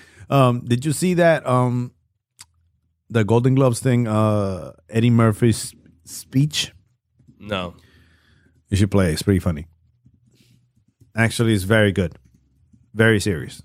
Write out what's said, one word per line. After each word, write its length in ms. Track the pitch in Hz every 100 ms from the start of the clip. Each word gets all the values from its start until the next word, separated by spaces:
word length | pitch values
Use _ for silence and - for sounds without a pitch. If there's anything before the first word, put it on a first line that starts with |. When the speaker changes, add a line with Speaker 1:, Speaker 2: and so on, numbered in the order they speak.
| - _ -
Speaker 1:
Um, 360 | 139 127 120
did 200 | 120 120
you 80 | 151
see 220 | - 185
that, 320 | 175 170 147 127
um, 460 | 127 123 123 123 _ _ _ _ _ - _ _ _ _ _ _
the 160 | 113
Golden 300 | 104 117 127
Globes 260 | 131 131 113
thing, 260 | 135 120 113
uh, 640 | 107 107 104 98 90 69 - _
Eddie 220 | 113 120
Murphy's 640 | 117 113 107 120 107 - - _ _
speech? 680 | - - - 131 151 - - _ _ _ _ _ _ _
Speaker 2:
No. 360 | 101 98 87 - _ _ _ _ _ _ _ _ -
Speaker 1:
You 60 | 95
should 140 | 101
play 200 | 101 90
it. 20 |
It's 80 | 80
pretty 180 | - 95
funny. 260 | 95 76 80 _ _ _ _ _ _ _ _ _ _ _ _ _ _ 110
Actually, 380 | 113 - 113
it's 100 | 107
very 280 | 92 113 104
good. 220 | 92 85 - _ _ _ _ _ _ _
Very 260 | 104 113 107
serious. 420 | 104 80 60 -